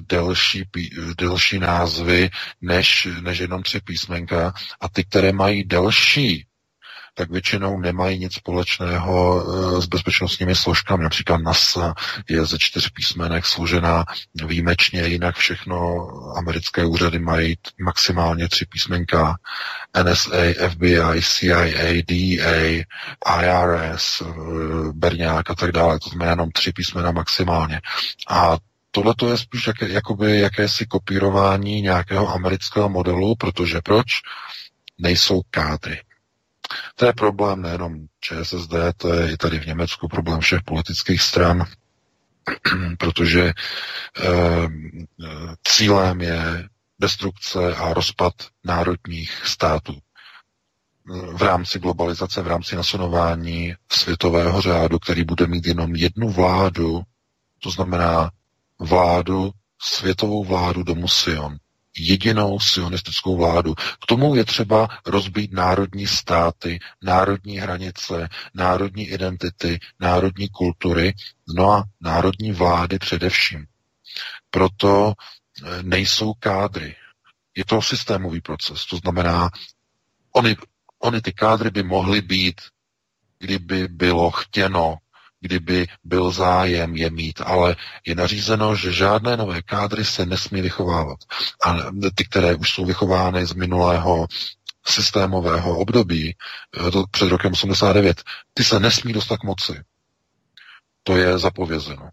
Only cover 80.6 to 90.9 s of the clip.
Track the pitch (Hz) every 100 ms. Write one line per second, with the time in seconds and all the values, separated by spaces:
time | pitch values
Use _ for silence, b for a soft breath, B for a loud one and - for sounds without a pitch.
80.6 | - _ _ _ 117 113 - - 110 110
81.6 | 110 98 90 95 92 104 85 92 90 -
82.6 | - _ _ _ _ _ _ _ 95 98
83.6 | 87 95 92 85 90 87 85 - - -
84.6 | 95 90 82 80 _ b b _ 90 90
85.6 | 80 90 87 B 82 90 90 87 90 90
86.6 | 92 87 82 80 82 82 80 - - 92
87.6 | 87 87 B B - 85 87 101 104 107
88.6 | 107 107 92 87 98 107 117 117 104 87
89.6 | - 104 101 107 104 - 90 92 - 95
90.6 | 90 - 90